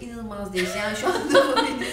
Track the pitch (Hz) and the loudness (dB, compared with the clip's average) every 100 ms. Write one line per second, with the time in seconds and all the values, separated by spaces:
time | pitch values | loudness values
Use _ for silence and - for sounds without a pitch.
0 | 240 233 220 202 190 185 180 208 208 214 | -12 -12 -10 -8 -4 -2 -2 -2 -4 -2
1 | 370 440 330 539 554 494 269 247 240 | -2 -2 4 6 6 4 0 -2 -6